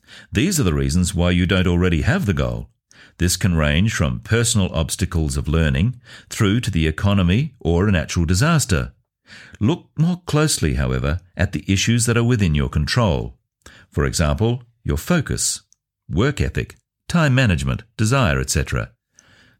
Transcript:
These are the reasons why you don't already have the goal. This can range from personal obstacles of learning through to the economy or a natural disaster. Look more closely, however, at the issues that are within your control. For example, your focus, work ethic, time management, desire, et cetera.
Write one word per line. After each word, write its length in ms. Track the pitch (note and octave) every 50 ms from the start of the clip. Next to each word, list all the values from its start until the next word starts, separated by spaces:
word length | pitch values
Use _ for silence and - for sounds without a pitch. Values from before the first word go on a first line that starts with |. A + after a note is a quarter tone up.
| _ _ - - - _
These 280 | - F#2+ C3+ G3 G3 D3+
are 40 | A#2+
the 100 | F#2 D2
reasons 400 | C#2+ C#2 C#2 D2 F2+ F2+ E2+ -
why 180 | E2+ E2+ F2
you 140 | F2+ F2 F2+
don't 220 | E2+ G2 F#2 F2+ F#2
already 340 | F2 E2+ F2+ F2+ E2+ D2+
have 240 | - - D3+ G3+ -
the 80 | G#2 E2+
goal. 360 | C#2 C2+ B1 A#1 A1+ A#1 - _ _ _ _ _ - - - _ -
This 180 | E2+ F2+ - -
can 180 | - G2 E2+
range 380 | D#2+ D2+ D2 D2 D#2+ G2+ A2+ A2
from 280 | - D#2+ C#2 B1 A#1
personal 520 | - - A2 A#2 A#2 A2 - G#2+ F#2 - -
obstacles 640 | D2+ D#2+ - - - F#2 E2+ - E2 D#2 D2 C2 D2
of 100 | - D2
learning 540 | D2 E2 E2 D2 C2 C2+ F2+ B2+ B2+ - - - - - - _
through 300 | - - A2+ F#2+ G2+ B2+
to 100 | A#2+ -
the 160 | F#2+ E2 D#2 D#2
economy 640 | D#2 - - G2+ G2+ G2 F2+ E2+ F#2 A#2 D3+ D#3+ - _
or 280 | - E2 E2+ E2+ G2 A2
a 40 |
natural 340 | G2 D#2+ C#2 - - F2 E2+
disaster. 680 | D#2+ F2+ F2+ C3 D#3+ E3+ D3+ - - G2 C#2 B1 - - _ _ _ _ _ _ _ - - - - - -
Look 300 | G#2 A2+ F3 - - _ _ -
more 260 | D#3 F3 F3+ F3 -
closely, 500 | - - D3+ D#3 D3 - - - D#2 B1+
however, 440 | B1+ C2+ B1+ B1+ B1+ B1 C#2+ D#2+ F#2 - _ _ -
at 140 | F2 F2
the 120 | - D#2 - -
issues 360 | F#2+ G2 - A2 A#2 A#2+ A#2 A#2+
that 100 | A2+ A#2
are 60 | A#2
within 320 | A#2+ B2+ G#2+ G2+ E2+ D2+
your 140 | D2 C2+ C2+
control. 680 | - D#2+ D2 - - B2+ A#2 G2 D2 B1 A1+ A#1+ - _ _ _ _ _ _ - - - - _
For 140 | - - D2
example, 580 | C2 B1+ - E2 D2 D2 C#2+ G#2+ A#2 A#2+ C3+ - _ _ _ _
your 140 | - D2 D#2+
focus, 640 | - - F3+ E3 B2 - C2 A#1+ - - - - - _ _ _ _ _ _ _ _ -
work 320 | B1 D#2+ A#2 D3 C#3+ -
ethic, 360 | D2 C2 - C2+ - - - - _ _ _ _ _ -
time 280 | - F3 D#3+ C#3+ C3
management, 480 | C3 C3 G#2+ F2 C#2 C2+ C2 B1+ - - _ _ -
desire, 420 | A#2 G#2+ C3 C#3 B2 E2+ C#2 C2+
et 100 | C2 -
cetera. 420 | - D#2 C#2 - - B1 A1 - - _ _ _ _ _ _ _ _ _ _ _ _ _